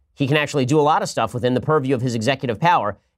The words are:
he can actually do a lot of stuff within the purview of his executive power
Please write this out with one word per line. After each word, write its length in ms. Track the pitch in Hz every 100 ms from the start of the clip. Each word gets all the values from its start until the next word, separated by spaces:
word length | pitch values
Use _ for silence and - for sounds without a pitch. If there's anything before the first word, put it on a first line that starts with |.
| _
he 120 | - 131
can 100 | 151
actually 300 | 143 147 127
do 140 | 156
a 20 |
lot 180 | 147 175
of 80 | 196
stuff 240 | - 117
within 220 | 120 123
the 60 | 127
purview 340 | - 156 131
of 60 | 131
his 160 | 127 117
executive 420 | 110 135 131 101
power 400 | 165 165 104 104 _